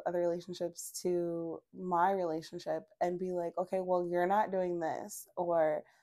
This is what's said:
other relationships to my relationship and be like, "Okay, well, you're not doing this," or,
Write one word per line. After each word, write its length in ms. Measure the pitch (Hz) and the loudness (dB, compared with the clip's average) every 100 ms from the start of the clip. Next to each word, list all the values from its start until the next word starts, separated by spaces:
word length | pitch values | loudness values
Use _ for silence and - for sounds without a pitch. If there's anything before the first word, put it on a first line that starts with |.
| 180 | -2
other 140 | 175 | 0
relationships 720 | 175 175 180 175 175 - - - | 0 0 -4 -6 -6 -6 -12 -4
to 580 | 180 175 170 170 165 160 - | 0 0 0 -2 -4 -8 -12
my 380 | 185 180 170 185 | -10 0 4 4
relationship 720 | 196 175 156 165 175 156 160 - - | 4 0 -2 -6 -8 -4 -6 -6 -2
and 160 | 175 180 | -2 0
be 140 | 185 | -2
like, 260 | 180 170 170 | -2 -2 -2
"Okay, 220 | 185 190 | -2 -2
well, 240 | 180 180 175 | 2 2 2
you're 220 | 175 175 | 2 4
not 240 | 202 202 | 4 2
doing 280 | 190 180 175 | 0 0 0
this," 480 | 160 - 208 - - - | -2 -4 -6 -12 -10 -4
or, 480 | 175 170 156 151 - _ | 2 4 4 2 -4 _